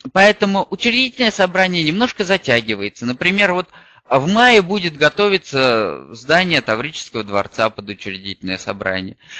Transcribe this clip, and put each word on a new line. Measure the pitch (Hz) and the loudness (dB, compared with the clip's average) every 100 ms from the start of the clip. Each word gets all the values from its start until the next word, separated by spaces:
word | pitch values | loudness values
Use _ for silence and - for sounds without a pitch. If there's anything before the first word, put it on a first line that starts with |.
| - | -2
поэтому | 190 202 202 202 196 - | 4 4 4 0 0 -2
учредительное | 185 240 240 262 247 226 | -2 0 0 -2 0 -2
собрание | - 185 185 185 175 | 2 0 2 0 0
немножко | 151 185 247 - | 0 0 -2 -2
затягивается. | 180 196 - 117 110 101 101 - 120 | -2 -2 2 0 0 -4 -6 -6 -6
Например, | 127 175 196 196 | -2 -2 0 0
вот | 180 175 - - _ - | 0 -6 -14 -20 _ -2
в | 131 156 | 0 2
мае | 214 247 220 | 4 6 6
будет | 175 208 175 143 | 4 -2 -4 0
готовиться | 151 - 208 190 - 139 127 113 95 67 67 | 0 2 0 0 -2 0 2 2 0 -6 -12
здание | 113 131 170 185 143 | -14 0 2 2 0
Таврического | 113 110 143 - - 117 | 0 -2 -2 -10 -10 -8
дворца | 101 101 98 - 110 | -2 -2 -2 -2 -2
под | 107 101 | -2 -14
учредительное | 98 101 95 98 95 92 92 | -12 -12 -10 -12 -10 -8 -8
собрание. | - 101 95 92 95 - - | -8 -6 -4 -4 -8 -14 -20